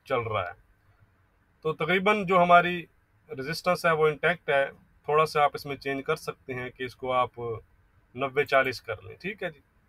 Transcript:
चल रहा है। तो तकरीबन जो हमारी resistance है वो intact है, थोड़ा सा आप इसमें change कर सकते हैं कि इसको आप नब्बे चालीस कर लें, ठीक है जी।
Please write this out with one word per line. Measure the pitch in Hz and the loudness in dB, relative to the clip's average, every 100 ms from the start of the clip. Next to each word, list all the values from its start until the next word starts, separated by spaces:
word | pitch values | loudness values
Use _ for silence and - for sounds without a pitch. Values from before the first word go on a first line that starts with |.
| - | -4
चल | 131 | -4
रहा | 113 104 | -2 -4
है। | 90 - _ _ _ _ _ _ _ _ _ _ | -6 -12 _ _ _ _ _ _ _ _ _ _
तो | 156 | -6
तकरीबन | 156 160 185 190 214 185 | -4 0 0 2 2 2
जो | 190 | 4
हमारी | 175 175 175 175 156 _ _ _ - | 8 6 6 -2 -10 _ _ _ -16
resistance | 139 135 165 180 175 170 | -10 -8 -4 -2 0 2
है | |
वो | 156 156 | 4 2
intact | 143 156 175 - | 2 -2 -2 0
है, | 139 135 - _ _ - | 0 0 -6 _ _ 0
थोड़ा | 151 | 2
सा | 156 156 | 2 2
आप | 143 | 2
इसमें | 156 143 135 | 0 -10 -8
change | 139 139 | -6 -6
कर | 135 160 | -4 -6
सकते | - - - | -8 -14 -12
हैं | 123 123 | -10 -10
कि | - | -12
इसको | 127 - 127 | -14 -8 -4
आप | 127 123 - 120 110 - _ _ _ _ | -2 -2 -4 -10 -10 -14 _ _ _ _
नब्बे | 123 135 131 139 | -8 -4 -2 0
चालीस | 139 131 120 | 2 0 -4
कर | - 107 | -10 -12
लें, | 101 110 | -12 -14
ठीक | 180 214 | -14 -10
है | 180 | -10
जी। | 156 _ _ | -12 _ _